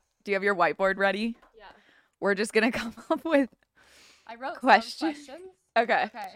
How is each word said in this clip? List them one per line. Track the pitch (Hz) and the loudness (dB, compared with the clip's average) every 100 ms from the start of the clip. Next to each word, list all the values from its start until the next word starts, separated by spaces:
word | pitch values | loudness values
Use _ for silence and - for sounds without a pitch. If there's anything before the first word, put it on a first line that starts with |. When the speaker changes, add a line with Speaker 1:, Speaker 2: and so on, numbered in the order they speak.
| _ _ | _ _
Speaker 1:
Do | - | -4
you | 196 | -2
have | |
your | 202 196 | 0 2
whiteboard | 170 - 190 190 | 0 2 0 0
ready? | 196 196 226 233 _ _ | 0 0 -4 -8 _ _
Speaker 2:
Yeah. | 196 - _ _ _ _ | -20 -20 _ _ _ _
Speaker 1:
We're | 190 196 | -2 0
just | 220 | 0
gonna | 220 220 | 0 0
<laughs> | 226 | 0
come | 226 - - | -8 -10 -6
up | 320 330 | -4 2
with | 294 262 _ _ _ _ _ - _ - | 2 2 _ _ _ _ _ -20 _ -20
Speaker 2:
I | 233 | -14
wrote | 262 | -12
some | - | -2
Speaker 1:
questions. | 254 294 226 - 320 294 277 | 6 6 4 -6 -6 -6 -12
Speaker 2:
questions. | 294 370 - _ 226 | -20 -20 -20 _ -2
Speaker 1:
Okay. | 233 190 208 | 2 0 -2
Speaker 2:
Okay. | 233 202 | -6 -16